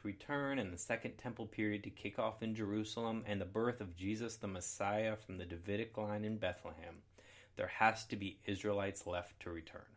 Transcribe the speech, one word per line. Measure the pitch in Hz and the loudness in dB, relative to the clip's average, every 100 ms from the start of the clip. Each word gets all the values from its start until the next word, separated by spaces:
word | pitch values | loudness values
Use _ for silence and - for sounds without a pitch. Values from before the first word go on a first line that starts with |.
| 104 | -4
return | 95 - 143 139 135 | -4 -2 0 2 2
and | 95 | 0
the | 90 | -2
Second | - 113 127 - | 0 0 -2 -4
Temple | 120 110 110 | -6 -4 -4
period | - 107 104 | 2 2 2
to | 101 | -2
kick | - 101 - | -6 -4 0
off | 110 110 | 0 0
in | 110 110 | -2 0
Jerusalem | 101 107 107 117 113 110 107 | 2 2 0 0 0 0 0
and | 101 | 0
the | 90 | 0
birth | - 120 120 | 2 2 2
of | 95 85 | -4 -2
Jesus | 95 110 117 - | 0 0 -2 -4
the | 101 | -4
Messiah | 92 - - 101 107 110 107 | -4 -4 0 4 4 4 0
from | - 92 | -4 -6
the | 85 | -6
Davidic | 85 92 101 113 - | -6 -2 0 0 -2
line | 107 104 107 | -2 0 0
in | 107 | 2
Bethlehem, | 92 87 85 82 85 82 - - - - - - | 0 0 -6 -10 -12 -14 -18 -20 -20 -20 -8 -2
there | 90 | -2
has | - 110 110 - | 6 6 6 0
to | 107 | -2
be | 95 - - | -2 -4 -2
Israelites | 95 104 101 98 - - | 0 2 2 2 -2 -2
left | 90 - - | -2 -2 -8
to | - | -6
return. | 82 80 - - | -6 -8 -12 -14